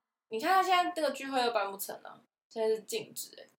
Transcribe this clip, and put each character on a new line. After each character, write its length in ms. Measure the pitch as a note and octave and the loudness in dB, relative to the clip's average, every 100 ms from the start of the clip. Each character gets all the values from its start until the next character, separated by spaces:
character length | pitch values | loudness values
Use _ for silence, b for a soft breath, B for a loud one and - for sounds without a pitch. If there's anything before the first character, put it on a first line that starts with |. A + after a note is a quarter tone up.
| _ _ - | _ _ -10
你 100 | A3 | -2
看 100 | D#4+ | 2
他 140 | F#4+ | 4
现 120 | F4+ F4+ | 4 4
在 160 | F4 E4+ | 2 0
这 60 | |
个 100 | C#4+ | -2
聚 180 | C4 C4+ | -2 -2
会 100 | C4+ | 0
又 100 | A#3+ | 2
办 180 | G#3+ G3 | 2 -2
不 80 | G3 | -6
成 240 | - - | -10 -12
了， 200 | - - _ _ _ | -16 -20 _ _ _
现 140 | A3+ | -2
在 100 | A3 | 0
是 80 | A3 | 0
禁 320 | G#3 A3 - | -2 -8 -8
止 160 | C3 - - | -12 -12 -14
欸。 140 | - | -20